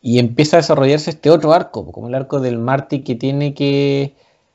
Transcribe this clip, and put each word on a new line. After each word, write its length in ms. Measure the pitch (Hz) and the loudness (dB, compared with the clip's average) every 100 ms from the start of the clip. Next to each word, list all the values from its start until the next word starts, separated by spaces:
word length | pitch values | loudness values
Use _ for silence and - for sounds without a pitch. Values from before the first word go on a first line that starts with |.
y 200 | 120 120 | -2 0
empieza 360 | 120 117 151 170 | 2 2 2 4
a 40 | |
desarrollarse 500 | 156 143 135 151 156 | 4 2 2 2 -2
este 200 | 156 143 | -2 2
otro 220 | 165 151 | 4 4
arco, 380 | 170 - 110 - | 2 0 -10 -12
como 160 | - 113 | -12 -8
el 80 | |
arco 240 | 131 135 143 | -6 -4 -4
del 200 | 127 117 | -2 -2
Marty 420 | 117 135 - 143 | -2 -2 -2 -6
que 160 | 139 113 | -6 -4
tiene 380 | 135 139 143 | -4 -2 -4
que, 600 | 143 143 139 143 139 139 _ _ _ _ | -2 -2 0 0 -2 -4 _ _ _ _